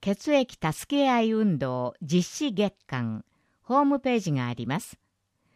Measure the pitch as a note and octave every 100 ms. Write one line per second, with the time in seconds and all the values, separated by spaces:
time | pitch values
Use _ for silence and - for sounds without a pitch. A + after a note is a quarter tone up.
0 | G3 G3+ - C#4+ B3 - D#3+ - - C#4+
1 | C4+ A#3+ A3+ A3 G#3+ D3+ C3 B2+ B2 -
2 | D3 F3+ F3 - D4 G3 G3+ - - C3
3 | A#2 A2 - _ _ _ - B3+ C#4+ C#4
4 | C4+ A#3+ F#3 C#3 A#2+ A#2+ A#2+ C#3+ - -
5 | _ _ _ _ _